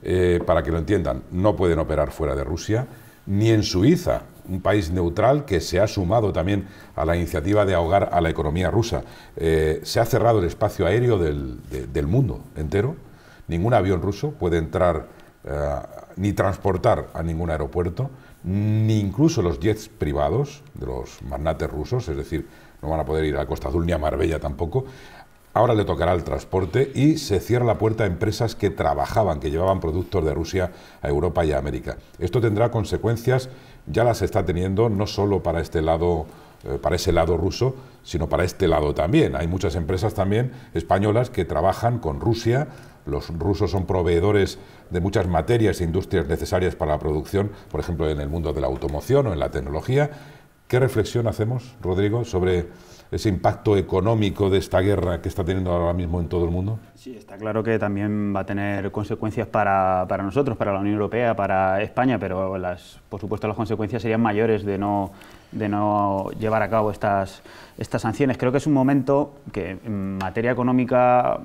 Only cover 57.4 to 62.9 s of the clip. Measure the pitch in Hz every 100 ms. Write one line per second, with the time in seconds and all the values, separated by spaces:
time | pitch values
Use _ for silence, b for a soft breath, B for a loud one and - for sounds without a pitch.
57.4 | 107 107 107 110 104 101 104 104 101 98
58.4 | 95 101 101 101 98 107 104 113 110 104
59.4 | 104 113 101 98 92 92 92 98 98 95
60.4 | 135 110 107 98 101 104 101 110 120 107
61.4 | 98 95 95 95 107 - 127 113 95 92
62.4 | 95 95 90 90 -